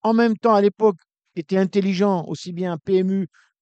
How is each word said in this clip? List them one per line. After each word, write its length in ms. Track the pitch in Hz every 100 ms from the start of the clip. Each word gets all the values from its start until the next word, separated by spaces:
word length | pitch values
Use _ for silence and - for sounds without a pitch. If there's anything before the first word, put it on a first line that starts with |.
en 120 | 214
même 220 | 226 233 214
temps, 180 | 233
à 60 | 208
l'époque, 340 | 202 - 220 175 _ _ _ -
été 220 | 160 190
intelligent, 640 | 190 202 190 180 202 185 -
aussi 240 | 160 185
bien 240 | 175 180 165
P 140 | - 190
M 120 | 185
U 180 | 196 185 _ _ _